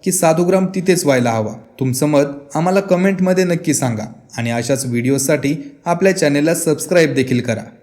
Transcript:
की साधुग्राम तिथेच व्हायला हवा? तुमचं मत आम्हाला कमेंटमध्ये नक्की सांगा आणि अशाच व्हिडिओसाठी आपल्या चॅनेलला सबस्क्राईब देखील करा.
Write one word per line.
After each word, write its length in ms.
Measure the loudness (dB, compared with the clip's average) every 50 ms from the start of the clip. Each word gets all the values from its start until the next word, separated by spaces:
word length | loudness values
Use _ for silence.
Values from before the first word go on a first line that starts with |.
| -2
की 80 | -2
साधुग्राम 540 | -2 2 2 2 2 2 2 2 2 2 0 0 -4
तिथेच 300 | -2 0 2 0 2 2
व्हायला 260 | 2 2 2 2 0
हवा? 220 | 0 -2 -4 -4 -8 -12 -20 -20 -8 -4
तुमचं 260 | -4 -2 -2 0 0
मत 180 | 2 2 2 2 2 -4 -12 -16 -8 -4
आम्हाला 260 | -2 0 2 0 0
कमेंटमध्ये 640 | 2 2 0 2 2 0 2 2 0 0 2 2 2
नक्की 300 | 0 -2 -2 -2 -2 -2
सांगा 320 | 0 -2 -2 -4 -4 -8 -10 -14 -20 -20 _ -10 -6
आणि 120 | -4 -4
अशाच 360 | -4 -4 -2 -2 -2 -2 -2
व्हिडिओसाठी 680 | -4 -4 -2 0 0 0 0 2 0 0 0 0 -2 -4 -4 -8 -14 -20 -10 _
आपल्या 320 | -4 -2 2 2 2 2
चॅनेलला 380 | 2 0 2 2 2 2 2 0
सबस्क्राईब 600 | 0 0 -2 -2 -2 -2 0 4 4 4 4 2
देखील 260 | -2 0 0 0 -2
करा. 240 | 0 -2 -6 -6 -6 -14 -20 -20